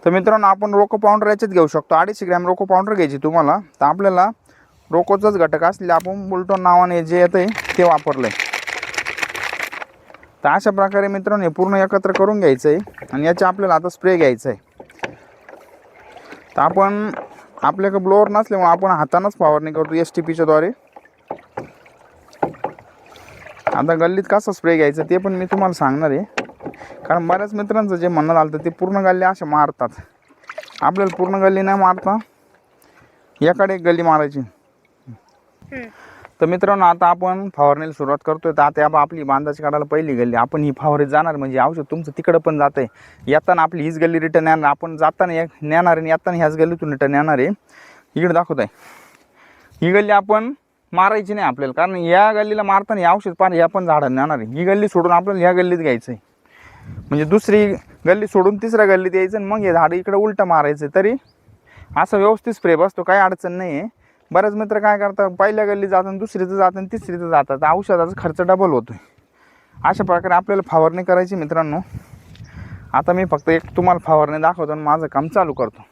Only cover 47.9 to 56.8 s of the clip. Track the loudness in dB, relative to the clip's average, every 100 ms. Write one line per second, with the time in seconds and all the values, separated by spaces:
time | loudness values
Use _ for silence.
47.9 | -20 _ -4 0 0 0 -4 -6 _ -20
48.9 | -20 -20 _ _ _ _ _ _ _ 0
49.9 | 2 4 2 2 -2 -2 -12 _ _ _
50.9 | 0 2 0 -4 -2 -2 -2 -6 -2 -2
51.9 | -2 2 4 4 2 -2 -2 0 0 0
52.9 | 0 2 2 -2 0 0 4 2 0 0
53.9 | 0 0 -2 -2 -4 -6 -4 0 0 2
54.9 | 0 2 2 0 0 2 2 0 0 0
55.9 | -2 -4 -16 _ _ _ _ -20 -20